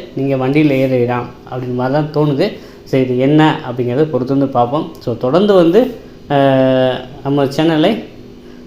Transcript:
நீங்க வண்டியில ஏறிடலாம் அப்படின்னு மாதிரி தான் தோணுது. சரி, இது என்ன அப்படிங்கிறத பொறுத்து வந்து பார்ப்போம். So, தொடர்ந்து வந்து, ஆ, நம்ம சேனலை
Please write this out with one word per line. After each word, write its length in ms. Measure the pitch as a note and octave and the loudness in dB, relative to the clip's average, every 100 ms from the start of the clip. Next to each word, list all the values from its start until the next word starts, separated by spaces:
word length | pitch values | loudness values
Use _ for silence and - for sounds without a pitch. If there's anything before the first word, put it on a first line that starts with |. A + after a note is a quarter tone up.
| - - | -6 -6
நீங்க 320 | C#3 C3 B2+ | -2 -2 0
வண்டியில 240 | D3 D3+ | 2 2
ஏறிடலாம் 540 | C3+ C3+ B2+ A#2+ B2 B2 - - | 2 2 0 0 -2 -6 -14 -12
அப்படின்னு 220 | C3 B2 | -8 -6
மாதிரி 260 | B2 B2+ C#3+ | -4 0 0
தான் 100 | D3+ | -2
தோணுது. 400 | D3+ D3+ C3+ G3+ - - - | -2 0 0 -2 -4 -18 -18
சரி, 200 | - C3+ | -4 0
இது 140 | B2+ B2 | 0 0
என்ன 420 | C3 D#3 D#3 C3 B2+ | 2 4 2 0 -6
அப்படிங்கிறத 340 | B2 B2 B2 | -6 -2 0
பொறுத்து 340 | D#3 B2+ B2+ C#3 | 0 -2 -2 -2
வந்து 100 | C#3 | 0
பார்ப்போம். 440 | B2 A#2+ D3 - - | 0 0 -2 -6 -8
So, 160 | - A2+ | -8 -4
தொடர்ந்து 380 | B2+ D#3+ G#3 | 0 2 4
வந்து, 420 | F#3+ E3 G3 B3+ - - - - | 4 4 4 0 -4 -18 -16 -2
ஆ, 40 | C#3+ C#3 C3 C3 C3 C3 B2+ - - | 2 4 4 2 2 0 -2 -10 -10
நம்ம 220 | C#3 C#3 C3+ | -2 0 0
சேனலை 580 | - D#3+ D#3 E3+ A#3 - - - - - - | 0 0 2 0 0 -8 -18 -20 -20 -20 -20